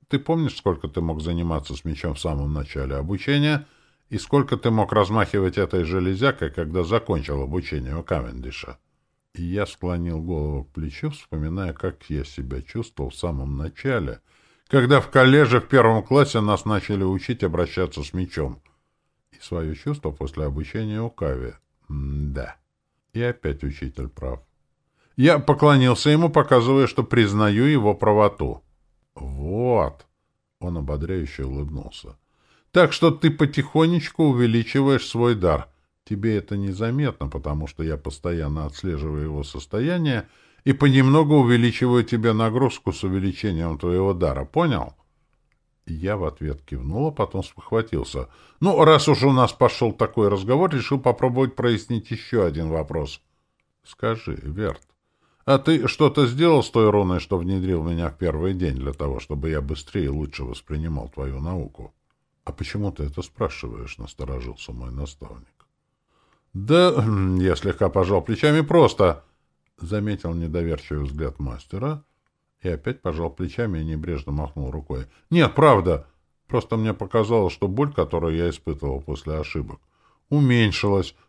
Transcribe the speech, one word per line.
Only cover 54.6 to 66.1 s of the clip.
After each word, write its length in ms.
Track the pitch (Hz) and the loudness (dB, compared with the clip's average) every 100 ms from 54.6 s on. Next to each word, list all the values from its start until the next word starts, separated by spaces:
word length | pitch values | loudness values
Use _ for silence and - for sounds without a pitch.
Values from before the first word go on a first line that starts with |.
| 104 - _ _ _ _ _ _ - | -6 -6 _ _ _ _ _ _ 0
а 120 | 139 | 2
ты 300 | 139 160 - | 4 2 0
что-то 400 | - 151 147 127 | 2 2 4 0
сделал 340 | 127 170 151 | 2 4 4
с 80 | - | 4
той 200 | 117 107 | 2 4
руной, 300 | 104 95 90 | 4 2 -2
что 180 | - 92 | -2 -4
внедрил 460 | 87 95 92 87 | -2 -2 0 -2
меня 260 | 80 85 82 | -2 -2 -4
в 80 | 69 | -4
первый 360 | 87 76 90 | -4 -2 -2
день 220 | 95 87 65 | -2 -2 -2
для 180 | 69 | -6
того, 260 | 67 73 62 | -6 -6 -6
чтобы 300 | - 76 80 | -8 -6 -4
я 120 | 78 | -4
быстрее 440 | 69 76 - 101 71 | -4 -8 -8 -4 -4
и 40 | |
лучше 340 | 71 73 - | -4 -6 -8
воспринимал 640 | 64 58 - 76 80 73 60 | -10 -12 -8 -6 -6 -6 -8
твою 300 | - 69 65 | -10 -8 -6
науку?» 540 | 78 92 71 - - _ _ _ _ _ | -6 -6 -8 -12 -20 _ _ _ _ _
«А 80 | - | -16
почему 400 | - - 104 101 | -12 -8 -6 -6
ты 120 | - | -6
это 180 | 73 73 | -8 -8
спрашиваешь?» — 760 | - - 110 - 60 53 57 - | -12 -6 -6 -6 -12 -12 -14 -14
насторожился 720 | 55 - 64 64 60 58 - | -16 -12 -10 -8 -10 -14 -14
мой 200 | 60 60 | -12 -10
наставник. 560 | 64 69 - - 58 - _ _ _ _ _ _ | -10 -10 -12 -20 -20 -20 _ _ _ _ _ _